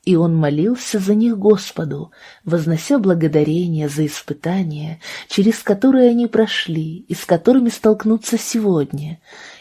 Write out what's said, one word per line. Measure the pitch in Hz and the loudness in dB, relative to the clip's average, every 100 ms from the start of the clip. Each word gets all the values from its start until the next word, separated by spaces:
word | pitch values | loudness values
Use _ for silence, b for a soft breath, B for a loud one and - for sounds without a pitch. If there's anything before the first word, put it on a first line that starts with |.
и | 185 165 | 0 2
он | 170 160 | 2 2
молился | 147 147 202 247 - 208 | 0 0 0 -2 -4 -4
за | 190 | 0
них | 214 233 214 | 2 2 2
Господу, | 208 196 - - 160 139 - B B B | 2 2 -2 -8 -8 -8 -12 B B B
вознося | 170 170 160 160 - 285 | -4 -2 0 -2 0 0
благодарение | 196 170 160 151 151 165 180 156 151 | 2 2 2 2 2 0 -2 -2 -4
за | 147 147 | -2 -4
испытания, | - - 147 160 190 170 151 156 160 B B - | -6 -10 -8 -4 -2 -4 -6 -10 -12 B B -4
через | - 208 - | 0 2 2
которые | - 196 269 262 247 | -2 2 4 6 4
они | 233 233 | 4 2
прошли | 220 220 - - 160 160 170 - | 0 0 -2 -4 -4 -6 -10 -10
и | |
с | 180 - | -8 -2
которыми | 170 240 254 233 | 2 4 4 2
столкнутся | - 220 214 214 220 - 233 | 2 0 2 0 0 -2 -4
сегодня, | - 233 208 165 139 147 151 165 B B B B | -2 -2 0 0 0 -6 -8 -12 B B B B